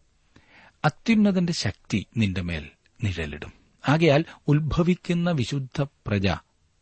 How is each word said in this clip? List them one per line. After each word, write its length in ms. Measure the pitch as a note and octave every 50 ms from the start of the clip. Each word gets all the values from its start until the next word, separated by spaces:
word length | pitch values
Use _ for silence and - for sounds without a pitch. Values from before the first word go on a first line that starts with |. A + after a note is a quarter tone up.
| _ _ _ _ _ _ _ _ _ _ _ - - _ _ _ -
അത്യുന്നതന്റെ 680 | D3+ - - - A#3 A3+ A3 G#3 G3+ F3+ F#3 F3 E3+ E3
ശക്തി 520 | - - G2+ - _ _ - - G2 F2 _ -
നിന്റെ 240 | A2+ G#2+ G2 F2+ F#2+
മേൽ 280 | F2 F2 E2+ D2+ C#2+ - _ _ _ _ _ - A2
നിഴലിടും. 500 | G2+ E2+ E2+ D#2+ D2+ D2 D2 - - - _ _ _ _ _ -
ആകയാൽ 380 | C3+ C#3+ D#3+ E3+ D#3 C3+ D3+ E3 - - - -
ഉത്ഭവിക്കുന്ന 840 | - D3 D3+ D#3+ C#3 - E3 F3 F3 F3+ - - - F3 E3+ E3+ F3
വിശുദ്ധ 500 | E3+ C#3 A2+ - C#3+ C#3+ C3 B2+ - -
പ്രജ 460 | C#3 - _ _ - - G#2 G2 F#2+ F#2+ E2 - - _ _ _ _ _ _ _